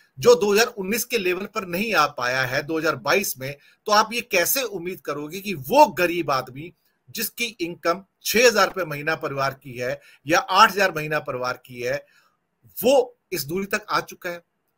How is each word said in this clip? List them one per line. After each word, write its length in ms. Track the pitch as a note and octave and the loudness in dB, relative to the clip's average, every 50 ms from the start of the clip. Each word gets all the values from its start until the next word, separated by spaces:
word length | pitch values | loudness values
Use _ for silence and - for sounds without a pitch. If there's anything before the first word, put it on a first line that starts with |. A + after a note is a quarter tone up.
| _ _ _ C3+ | _ _ _ 2
जो 160 | C3 A#3+ A#3+ | 6 6 6
दो 180 | A#3+ G3+ G#3 G3+ | 6 6 2 4
हज़ार 120 | G#3+ A#3+ | 4 2
उन्नीस 400 | A#3 - G#3 F#3 F#3 A3+ A#3 - | 2 -2 -8 -4 -4 -2 -4 -4
के 120 | - B3 | -2 -4
लेवल 280 | A3 F#3 F3+ F3+ F3+ G#3 | -2 0 0 -2 -2 -6
पर 200 | G#3 - A3 F#3+ | -8 -8 -8 -8
नहीं 280 | F3+ E3+ F3+ A3 A#3 G3 | -6 -4 -4 -2 0 2
आ 140 | D#3+ D3 | 2 2
पाया 340 | C#3+ - - B2 B2 B2+ C3 | 2 0 -2 -2 -2 0 0
है 220 | C3 B2 C3 D3 D3+ | -2 0 -2 -4 -2
दो 140 | C#3+ D#3+ | -2 -4
हज़ार 180 | D#3+ D#3 D#3+ D3 | -2 0 0 -2
बाईस 440 | C#3 G#2+ C#3+ E3+ G3+ G#3 - - B2+ | -2 0 0 0 2 0 -2 -8 -8
में, 180 | C3 C3+ - - _ _ _ _ - | -10 -12 -12 -14 _ _ _ _ -2
तो 60 | G#3+ | 2
आप 220 | G#3 G#3+ G#3+ G#3 A3+ | 4 4 4 2 -2
ये 80 | A#3 | -8
कैसे 420 | A3 - G3 F3 E3+ E3+ - C#4 B3+ | -6 -2 0 0 0 2 0 -2 -2
उम्मीद 380 | G#3+ G3+ F3 E3+ F3+ F#3+ - | -4 -6 -8 -8 -8 -10 -10
करोगे 400 | - D#3 C#3+ D3 D3 D3+ E3+ G3 | -8 -8 -8 -6 -8 -10 -10 -10
कि 120 | F#3+ G#3 F#3 | -8 -8 -8
वो 320 | C#3+ A#2+ C#3+ A3+ D4 D4+ | -8 -4 2 6 6 6
गरीब 460 | A3 D3+ F3+ F3+ E3 F3 F3 D#3 D3 | 6 6 0 0 0 0 -2 -2 0
आदमी 420 | C#3 C3 B2 B2 A#2+ C#3 D#3+ F3 _ _ _ _ _ _ _ _ | 0 -2 -2 -6 -12 -16 -18 -18 _ _ _ _ _ _ _ _
जिसकी 360 | - G#3+ A3+ - - - A#3+ | -10 -8 -8 -8 -6 -6 -8
income 580 | A3+ G3+ - E3+ E3 F3 - - E3+ F3 F#3+ F#3+ _ _ _ - | -8 -6 -8 -8 -8 -6 -4 -2 -2 -2 -2 -4 _ _ _ -6
छह 240 | - - A3 B3+ | 0 2 6 6
हज़ार 200 | A#3 G#3 G#3+ F#3+ | 6 6 6 2
रुपए 160 | F3 - F#3 F3 | 2 0 -4 -6
महीना 320 | D#3 D3 C#3+ D3 D#3+ D#3+ | -6 -6 -6 -2 -4 -4
परिवार 380 | D#3 D#3+ C#3+ C#3 C#3 C3+ C#3 C3+ | -2 -4 -6 -4 -2 -2 -2 -4
की 200 | - - C#3 A#2 | -6 -14 -14 -10
है 280 | A#2+ B2 B2+ C#3 - _ - - _ - | -6 -6 -6 -6 -8 _ -20 -20 _ -2
या 120 | C#3 E3 F#3+ | 2 2 2
आठ 320 | - - F#3 F#3+ A3 A3 | 2 2 4 6 6 6
हज़ार 240 | F3+ G3+ G3 F#3 D#3+ | 4 2 0 0 0
महीना 240 | D#3 D3+ D3+ D#3 D3 | -2 -4 -4 -4 -4
परिवार 420 | C#3+ C#3+ B2+ B2 B2+ B2+ B2 - _ | -4 -4 -6 -4 -4 -4 -6 -8 _
की 160 | - B2+ A#2+ | -16 -10 -6
है, 240 | A#2+ B2 C3+ C#3+ - _ _ _ _ _ _ _ _ _ _ _ _ _ - - F3+ | -4 -4 -4 -4 -6 _ _ _ _ _ _ _ _ _ _ _ _ _ -8 0 2
वो 360 | B3 C#4+ C4 B3 - _ _ _ - | 4 4 4 4 2 _ _ _ -10
इस 120 | F#3 D#3+ C3 | -8 -8 -6
दूरी 220 | C#3 E3+ F#3+ G3 | -6 -6 -6 -4
तक 200 | G3 G#3+ G#3 - - | -4 -4 -6 -4 -2
आ 120 | D#3 D#3+ | -2 -2
चुका 280 | E3+ - F3+ - - F3+ | -2 -4 -14 -12 -10 -10
है? 140 | F3 F3 _ _ _ _ _ _ _ | -10 -10 _ _ _ _ _ _ _